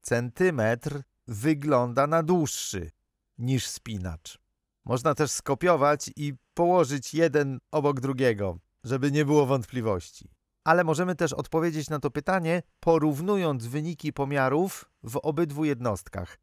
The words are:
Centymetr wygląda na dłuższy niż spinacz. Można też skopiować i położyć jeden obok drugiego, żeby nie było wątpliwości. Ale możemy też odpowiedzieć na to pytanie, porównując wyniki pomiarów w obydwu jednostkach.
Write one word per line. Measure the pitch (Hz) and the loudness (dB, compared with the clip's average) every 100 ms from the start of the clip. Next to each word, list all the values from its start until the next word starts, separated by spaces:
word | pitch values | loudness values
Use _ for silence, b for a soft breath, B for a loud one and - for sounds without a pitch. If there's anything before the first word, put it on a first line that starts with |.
Centymetr | - 120 123 - 185 147 107 120 151 143 - _ - | 0 -2 -2 0 0 2 0 0 -4 -10 -12 _ -12
wygląda | 107 131 156 147 131 123 120 143 | -2 0 0 2 2 2 0 2
na | 165 | 2
dłuższy | 160 180 147 - - 98 82 _ _ _ _ - | 2 2 2 -4 -8 -8 -10 _ _ _ _ -8
niż | 120 131 - | -2 -2 -2
spinacz. | - - 104 90 80 - - _ _ _ _ - | -10 -10 -8 -8 -10 -14 -20 _ _ _ _ -4
Można | 113 147 143 | -2 0 0
też | 147 | 0
skopiować | - - 139 175 165 143 147 - - | -2 -4 0 2 4 4 2 -4 -8
i | 147 135 _ | -8 -8 _
położyć | - 170 180 143 143 - | 0 4 4 4 0 -4
jeden | 147 165 147 143 127 _ | 2 4 4 0 -4 _
obok | 151 147 139 | 0 0 0
drugiego, | 127 131 131 107 98 87 _ _ | -2 2 2 2 -2 -6 _ _
żeby | 117 131 139 | -6 -2 0
nie | 143 143 | 0 4
było | 151 135 | 4 4
wątpliwości. | 139 117 127 110 95 - - - _ _ _ | 0 -2 -4 -2 -4 -6 -20 -20 _ _ _
Ale | - 170 | 2 4
możemy | 170 156 180 175 | 4 0 -2 0
też | 165 | -2
odpowiedzieć | - - 160 170 156 147 | -2 -2 0 0 -4 -6
na | 151 | -4
to | 143 | -4
pytanie, | 147 139 190 160 175 - _ | -4 -2 -2 0 -2 -4 _
porównując | - 165 151 139 175 208 170 135 117 | 2 4 4 0 -2 0 0 -2 -4
wyniki | 139 156 160 151 | -6 -6 -6 -8
pomiarów | - 139 143 131 143 190 - - _ | -4 -2 0 2 2 -2 -4 -18 _
w | 113 127 | -8 -4
obydwu | 156 151 170 143 156 | -2 -2 -2 0 -2
jednostkach. | 131 120 98 - 95 92 - | 0 -2 -4 -6 -10 -10 -14